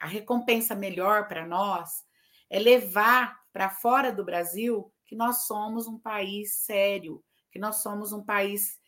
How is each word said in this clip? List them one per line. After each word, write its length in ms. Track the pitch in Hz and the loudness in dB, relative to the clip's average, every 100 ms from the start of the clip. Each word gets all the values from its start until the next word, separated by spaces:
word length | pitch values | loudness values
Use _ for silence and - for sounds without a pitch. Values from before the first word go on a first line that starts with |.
a 60 | 156 | -8
recompensa 680 | 208 208 240 240 226 226 | -6 -2 -2 2 2 0
melhor 540 | 202 196 175 190 214 208 | -4 -6 0 2 2 0
pra 180 | 165 165 | -6 -4
nós 580 | 180 202 180 160 - - _ _ _ - | -2 0 -2 -6 -12 -14 _ _ _ -4
é 80 | 196 | 4
levar 800 | 226 247 202 190 220 254 240 - _ | 8 8 6 2 6 6 2 -6 _
pra 180 | 190 190 | -4 -2
fora 420 | - 240 262 262 | 0 2 4 2
do 120 | 202 | -2
Brasil 680 | 180 175 170 185 233 214 - _ _ | -2 -2 -2 -2 -2 -2 -4 _ _
que 100 | 220 | -4
nós 300 | 233 233 - | -2 0 -4
somos 400 | 214 214 226 226 | -4 -4 -6 -8
um 100 | 226 | -10
país 560 | 226 208 196 202 208 | -8 -6 -4 -6 -6
sério, 680 | - - 208 202 196 160 151 _ _ _ | -6 -2 2 2 0 -6 -14 _ _ _
que 60 | - | -8
nós 180 | 214 214 | -6 -4
somos 300 | 214 208 208 | -6 -6 -6
um 100 | 208 | -8
país 540 | 208 202 196 202 - - | -2 0 0 -2 -6 -8